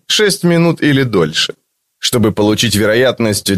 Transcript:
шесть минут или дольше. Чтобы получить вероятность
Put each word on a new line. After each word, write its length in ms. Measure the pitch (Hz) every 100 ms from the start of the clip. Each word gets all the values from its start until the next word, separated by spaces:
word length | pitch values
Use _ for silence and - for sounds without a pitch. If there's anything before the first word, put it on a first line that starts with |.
| -
шесть 380 | - 208 -
минут 360 | 175 170 170 147
или 220 | 147 135
дольше. 500 | 131 101 78 82 - - _ _ _ _
Чтобы 340 | - 123 107
получить 420 | - 104 104 117
вероятность 800 | 101 107 117 131 113 113 101 -